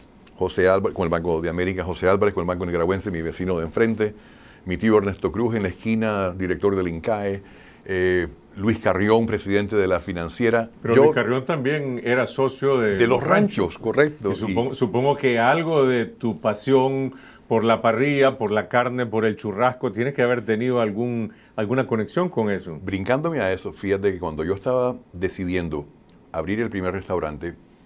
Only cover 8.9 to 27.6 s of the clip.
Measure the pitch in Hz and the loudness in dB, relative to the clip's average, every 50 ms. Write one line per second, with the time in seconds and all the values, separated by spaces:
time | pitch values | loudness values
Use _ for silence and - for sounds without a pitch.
8.9 | 90 90 104 104 110 113 117 113 110 101 - 98 98 101 104 98 110 104 95 92 | 0 2 4 4 4 4 4 2 -2 -4 -2 0 0 0 0 0 0 0 2 2
9.9 | 92 85 80 101 90 87 85 82 - - 120 113 113 117 113 - - - - 107 | 0 -2 -2 -4 -6 -6 -6 -6 -4 0 0 2 2 2 0 -4 -8 -6 -2 2
10.9 | 117 135 139 156 151 127 110 107 127 135 131 - 170 147 123 135 151 151 139 135 | 4 6 6 6 4 2 0 0 -2 -2 -2 -4 -4 -2 -2 -2 -2 -2 -4 -4
11.9 | 123 117 - 120 123 131 120 - - - 135 131 135 - 139 139 135 123 113 104 | -6 -4 -2 0 2 2 0 0 0 0 0 0 0 0 0 2 2 2 2 2
12.9 | 101 95 120 117 127 117 - - - 202 208 202 - - 92 82 - - - 110 | 4 4 4 4 4 2 2 2 4 4 4 2 0 0 -2 -2 -2 -4 -4 0
13.9 | 104 127 151 151 151 - 113 98 95 - 107 101 95 110 123 135 127 - 131 101 | 2 4 2 2 2 -2 -2 -2 -2 -2 -2 -2 0 0 0 -2 -2 -2 -2 0
14.9 | 101 120 131 143 143 139 - 127 120 113 117 127 147 170 160 160 160 147 135 127 | 0 2 2 2 2 2 2 2 2 4 4 4 4 2 2 0 2 4 4 4
15.9 | 127 120 113 - - - - 117 104 - - 110 104 - - 135 135 131 131 135 | 4 2 0 -2 -4 -4 -4 -4 -2 0 0 -2 -2 0 2 4 4 4 4 4
16.9 | 135 135 135 127 - - - - - - - - 120 113 107 113 113 110 113 117 | 0 -2 -4 -6 -8 -12 -20 -20 -20 -12 -4 -2 0 2 4 4 2 4 4 2
17.9 | 110 113 135 147 143 139 135 131 - - 113 98 104 107 101 - - 123 123 123 | 2 2 2 2 2 4 4 2 2 0 -2 0 0 0 0 0 0 0 0 0
18.9 | 123 127 123 117 107 113 107 110 104 - - 107 95 101 123 127 127 - - 123 | -2 -4 -4 -2 -2 0 0 0 -2 -2 -6 -6 -2 0 0 0 0 0 -4 -4
19.9 | 92 107 120 143 143 - 123 120 123 120 101 107 110 107 120 127 123 123 113 107 | -2 -2 -4 -2 0 0 2 2 2 0 0 -2 -2 0 0 0 0 0 0 0
20.9 | 95 104 120 123 120 117 110 101 - - - - - - 107 101 127 131 123 - | -2 -2 -4 -4 -4 -4 -6 -6 -10 -14 -20 -12 -6 -4 -2 0 0 0 0 0
21.9 | 117 110 104 - - 165 180 175 - 120 110 104 98 90 - 90 80 71 92 95 | -2 -4 -4 -2 -2 -2 -2 -2 -2 -2 -2 -2 -2 -4 -6 -10 -12 -10 -8 -4
22.9 | 98 95 95 98 123 139 156 170 165 135 101 92 95 92 - 98 - - - 95 | -4 -2 0 0 0 0 0 -2 -2 0 0 0 -2 -2 -6 -10 -10 -6 -2 0
23.9 | 98 98 98 101 92 87 90 82 78 76 80 87 98 - - 131 127 127 123 123 | 0 2 2 0 -2 -2 -4 -6 -4 -2 -2 -2 -2 -2 -2 -2 0 0 0 -2
24.9 | 123 123 - _ - 87 92 92 - - 95 87 90 90 85 82 78 73 73 - | -4 -6 -12 _ -10 -6 -6 -6 -4 -4 -4 -2 -2 -2 -2 -4 -6 -6 -8 -10
25.9 | - - _ _ - - _ _ - 82 80 185 196 110 117 107 101 98 90 90 | -16 -20 _ _ -20 -20 _ _ -8 -6 -4 -4 -2 -2 -2 -4 -4 -4 -4 -4
26.9 | 90 98 87 - 95 87 78 76 76 73 82 87 85 - | -4 -6 -4 -4 -4 -4 -4 -4 -6 -8 -10 -10 -10 -12